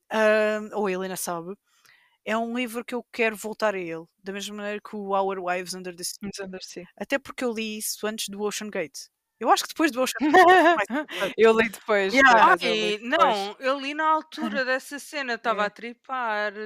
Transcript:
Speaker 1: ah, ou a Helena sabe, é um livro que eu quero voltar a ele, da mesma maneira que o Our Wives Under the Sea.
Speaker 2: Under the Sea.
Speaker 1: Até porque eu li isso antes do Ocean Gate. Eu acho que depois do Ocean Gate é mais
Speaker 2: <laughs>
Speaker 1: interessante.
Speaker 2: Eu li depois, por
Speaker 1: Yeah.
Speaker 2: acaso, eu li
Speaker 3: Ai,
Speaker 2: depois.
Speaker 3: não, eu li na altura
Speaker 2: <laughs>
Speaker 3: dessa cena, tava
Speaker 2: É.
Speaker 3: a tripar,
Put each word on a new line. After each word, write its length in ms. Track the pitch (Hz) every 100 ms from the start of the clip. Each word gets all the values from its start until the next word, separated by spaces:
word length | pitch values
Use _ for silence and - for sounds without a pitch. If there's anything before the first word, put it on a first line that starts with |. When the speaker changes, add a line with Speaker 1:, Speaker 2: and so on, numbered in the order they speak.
| -
Speaker 1:
ah, 480 | 220 214 214 214 214 214
ou 120 | 208 208
a 60 |
Helena 240 | 185 190 180
sabe, 380 | - 170 170 202 _ _ _ _ _ _
é 120 | - 220
um 200 | 233 240
livro 280 | 247 233
que 100 | -
eu 100 | 247 -
quero 240 | - 220 208
voltar 380 | 214 214 214
a 40 | 190
ele, 260 | 170 165 165 _
da 100 | 185
mesma 240 | 202 196 208
maneira 240 | 202 208
que 140 | - 214
o 140 | 196
Our 240 | 196 196 190
Wives 340 | 175 180 180
Under 200 | 185 180 175
the 80 |
Sea. 140 | 180 -
Speaker 2:
Under 260 | 202 - 190
the 100 | 185
Sea. 240 | - 175 180 -
Speaker 1:
Até 220 | 202 277
porque 260 | - -
eu 80 | 247
li 260 | 220 220 214
isso 280 | - - 214
antes 220 | 220 -
do 140 | 196
Ocean 280 | 208 - 214
Gate. 380 | 196 156 - - _ _ -
Eu 100 | 240
acho 120 | -
que 40 | -
depois 200 | - 311
do 100 | 240
Ocean 180 | 254 - 294
Gate 180 | 349 349
é 140 | 370 320 320
mais 120 | 196
Speaker 2:
<laughs> 200 | 262 294
Speaker 1:
interessante. 260 | 349 - 247
Speaker 2:
Eu 160 | 226 226
li 100 | 226
depois, 520 | - - 202 190 247
por 140 | 269 226
Speaker 1:
Yeah. 0 |
Speaker 2:
acaso, 280 | 269 370 254
eu 80 | 220
li 160 | 214
Speaker 3:
Ai, 160 | 208 240
Speaker 2:
depois. 280 | 311 466 -
Speaker 3:
não, 180 | 415 403
eu 180 | 262 277
li 140 | 269
na 140 | 302 311
altura 560 | 311 311 - 311 285
Speaker 2:
<laughs> 0 |
Speaker 3:
dessa 340 | 254 262 - 285
cena, 400 | - 294 262 226
tava 260 | 247 202
Speaker 2:
É. 20 | 202
Speaker 3:
a 40 |
tripar, 800 | - 233 240 - 262 233 208 208 202